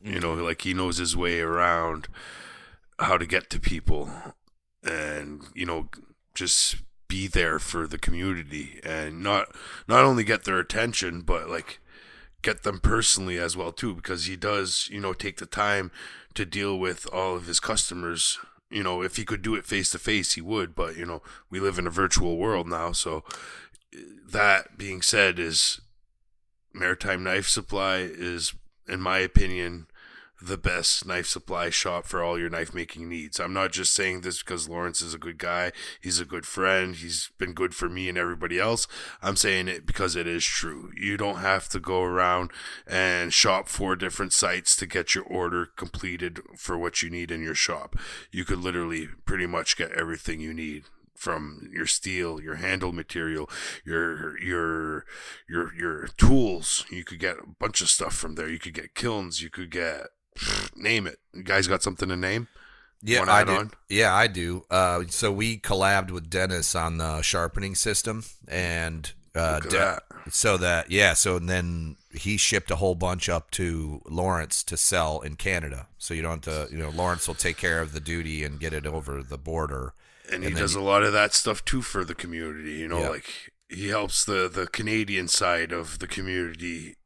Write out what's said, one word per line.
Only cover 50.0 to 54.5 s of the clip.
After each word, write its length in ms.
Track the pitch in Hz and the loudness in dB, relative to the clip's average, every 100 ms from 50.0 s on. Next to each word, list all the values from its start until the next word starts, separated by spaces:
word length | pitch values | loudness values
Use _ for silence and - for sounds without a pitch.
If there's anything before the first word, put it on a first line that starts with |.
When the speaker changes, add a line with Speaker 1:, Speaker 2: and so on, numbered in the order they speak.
| 82 80 - 78 | -4 -6 -6 -6
Speaker 1:
you 160 | 78 80 | -8 -8
need, 300 | 78 73 - - _ - | -8 -10 -16 -20 _ -10
from 540 | 92 80 73 76 - | -6 -6 -8 -12 -12
your 140 | 80 76 | -6 -2
steel, 560 | - 95 92 85 78 | -2 -2 -2 -2 -4
your 140 | 78 76 | -8 -4
handle 360 | 92 95 92 | -2 0 -2
material, 560 | 85 78 87 80 78 76 - - - - | -4 -6 -4 -2 -4 -6 -8 -8 -10 -4
your, 540 | 82 85 78 80 73 | -2 0 -4 -8 -6
your, 680 | 90 | -2